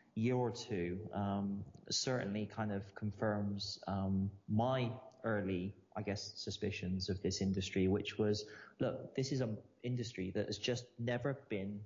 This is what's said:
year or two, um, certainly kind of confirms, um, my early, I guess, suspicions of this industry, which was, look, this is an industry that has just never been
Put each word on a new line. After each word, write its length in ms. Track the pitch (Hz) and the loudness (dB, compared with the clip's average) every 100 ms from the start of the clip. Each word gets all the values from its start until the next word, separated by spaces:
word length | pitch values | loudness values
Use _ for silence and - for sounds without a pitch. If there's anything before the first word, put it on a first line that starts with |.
| - | -8
year 220 | 110 117 127 | 0 2 4
or 160 | 120 | 2
two, 480 | 110 - 98 87 92 107 101 | 0 -4 0 0 -2 -4 0
um, 480 | 101 98 101 101 101 - - | 2 2 2 -2 -6 -12 -4
certainly 560 | - 135 127 101 104 104 | -2 0 0 0 -2 -4
kind 260 | - 107 | -2 -2
of 120 | 98 104 | -2 -4
confirms, 840 | - 107 - 110 104 101 101 - - - | -4 -4 0 2 2 0 -2 -4 -6 -2
um, 420 | 98 95 95 98 - - | 0 2 4 2 -2 0
my 440 | 107 123 131 117 117 - - | 4 4 4 2 -2 -10 -4
early, 500 | 113 107 95 92 95 - - 107 | 0 2 2 0 0 -6 -10 -6
I 80 | |
guess, 300 | 101 98 - - | -2 -2 -4 -8
suspicions 760 | - - 101 - 92 92 95 | -8 -2 -2 -2 0 0 0
of 100 | 92 | 0
this 180 | 92 - | 0 2
industry, 460 | 98 95 95 98 92 | 2 2 0 4 4
which 320 | 104 - - | 4 2 0
was, 260 | 107 104 - - - - | 2 2 -2 -12 -16 -2
look, 360 | 127 - - - | -2 -2 -6 -2
this 160 | 127 | 0
is 100 | 135 | 0
an 160 | 117 107 - - | 0 -2 -8 -8
industry 480 | 123 123 113 - 95 104 | -2 -2 -2 -4 -2 0
that 100 | - | -2
has 140 | 104 | -2
just 260 | - 120 - - | 0 -2 -2 -4
never 400 | 117 120 143 135 - | 0 0 0 -4 -4
been 300 | 101 98 104 | -4 -2 -4